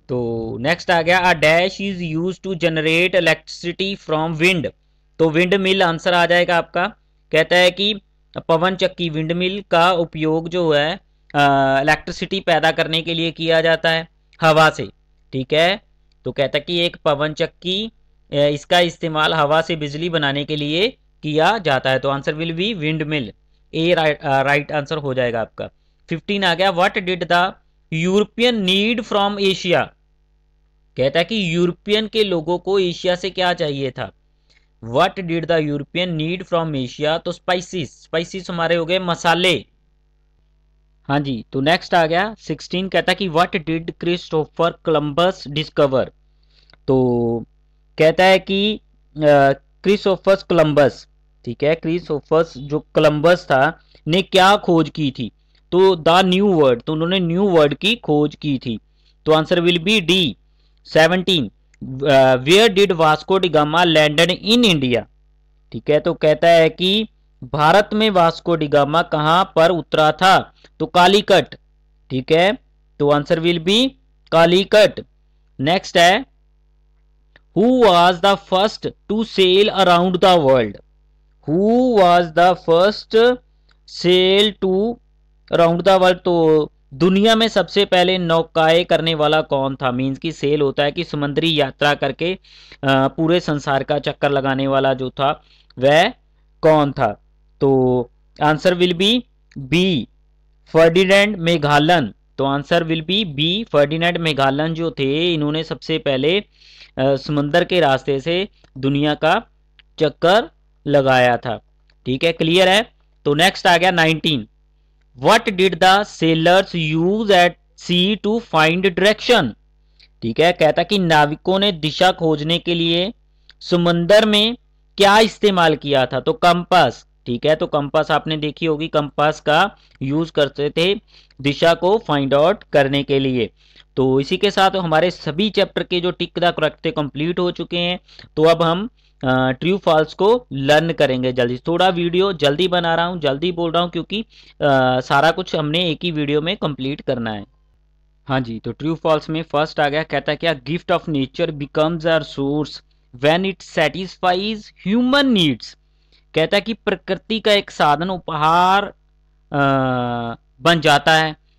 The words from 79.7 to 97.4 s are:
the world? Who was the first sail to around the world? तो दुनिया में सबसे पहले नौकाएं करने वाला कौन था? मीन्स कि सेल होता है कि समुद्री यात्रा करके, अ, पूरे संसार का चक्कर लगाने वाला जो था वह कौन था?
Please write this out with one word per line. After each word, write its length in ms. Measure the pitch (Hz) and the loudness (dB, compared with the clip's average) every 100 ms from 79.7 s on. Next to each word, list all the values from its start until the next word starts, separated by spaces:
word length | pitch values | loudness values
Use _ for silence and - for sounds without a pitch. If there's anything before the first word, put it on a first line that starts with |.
| 190 185 175 185 | 2 2 4 2
the 260 | 175 196 180 | 2 4 4
world? 360 | 139 131 110 - _ _ _ _ _ _ - | 4 2 2 -6 _ _ _ _ _ _ -4
Who 480 | 165 208 240 254 220 | 0 2 2 2 4
was 220 | 180 175 | 4 4
the 320 | 170 160 175 175 - | 2 2 2 2 2
first 640 | 165 196 214 - 220 240 247 _ _ _ _ _ - | 2 2 -2 -2 2 2 0 _ _ _ _ _ -4
sail 480 | 175 180 185 196 214 196 | 0 2 4 2 0 -2
to 320 | 190 190 220 233 _ _ _ _ _ | -2 -2 -2 -6 _ _ _ _ _
around 240 | 147 170 170 | 2 2 2
the 220 | 180 190 | 2 4
world? 160 | 180 180 | 4 2
तो 560 | 185 170 160 156 151 - _ | 0 2 4 2 0 -8 _
दुनिया 420 | 131 175 190 220 220 | -2 2 4 4 2
में 120 | 220 | 0
सबसे 380 | 202 175 202 196 | 0 -2 0 2
पहले 320 | 185 180 185 | 2 2 0
नौकाएं 680 | 170 165 160 165 160 165 175 | 0 0 0 0 2 2 2
करने 300 | 165 160 160 | 0 0 0
वाला 260 | 151 156 | 0 0
कौन 340 | 151 139 135 135 | 0 -2 -2 -4
था? 160 | 135 | -4
मीन्स 260 | 123 135 135 | -2 -4 -4
कि 140 | 165 | -8
सेल 300 | 156 143 151 | -6 -2 0
होता 220 | 143 131 | 0 0
है 80 | 143 | -2
कि 120 | 147 | -4
समुद्री 560 | 165 151 143 143 165 151 | -6 -6 -4 -2 0 0
यात्रा 340 | 135 - 147 | -2 0 -2
करके, 460 | 143 139 127 170 190 _ - - - | 0 -4 -4 -6 -6 _ -20 -20 -6
अ, 240 | 139 135 135 | 0 2 2
पूरे 320 | - 160 175 | 0 0 0
संसार 440 | 170 147 139 135 | 0 -4 -2 -4
का 160 | 135 147 | -2 -4
चक्कर 320 | 139 139 143 | -4 -4 -2
लगाने 360 | 139 135 131 135 | -2 -2 -2 -2
वाला 260 | 135 135 | 0 0
जो 160 | 131 127 | -2 -6
था 340 | - 139 156 _ _ _ - | -4 -4 -4 _ _ _ -2
वह 300 | 131 151 202 - _ _ _ _ | 2 4 2 -2 _ _ _ _
कौन 300 | 160 156 143 | 2 4 2
था? 300 | 131 117 101 _ _ | 0 -2 -4 _ _